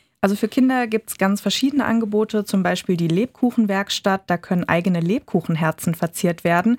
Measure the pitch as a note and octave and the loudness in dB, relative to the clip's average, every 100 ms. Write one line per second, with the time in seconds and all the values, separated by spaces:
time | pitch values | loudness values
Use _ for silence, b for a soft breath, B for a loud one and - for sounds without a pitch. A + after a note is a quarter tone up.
0 | b b F#3+ G3+ A3 - C4 C4 A#3 A3 | b b 0 0 0 2 2 2 0 -4
1 | - - G3 G3+ G3 - C4+ C#4+ - A3+ | -4 -2 0 0 -2 0 0 0 0 0
2 | G#3+ G#3 G#3+ G#3+ G3+ G3 F3 F3+ - F3 | 0 -2 0 -2 0 0 0 0 -2 0
3 | E3+ E3+ B3 - B3 A#3 G#3+ G3 G3+ - | 0 0 -2 0 -2 2 0 0 -4 -2
4 | G3 F#3+ - F3 - F3+ - E3+ F#3 F3 | -2 -2 -2 -4 -2 -2 0 0 2 0
5 | E3+ B3 - F3+ - D#3+ D#3+ - - E3+ | 0 -2 -2 -2 0 0 0 -2 -4 -2
6 | E3 - F3+ E3+ F3 E3+ A3 | -4 -2 -2 0 0 2 2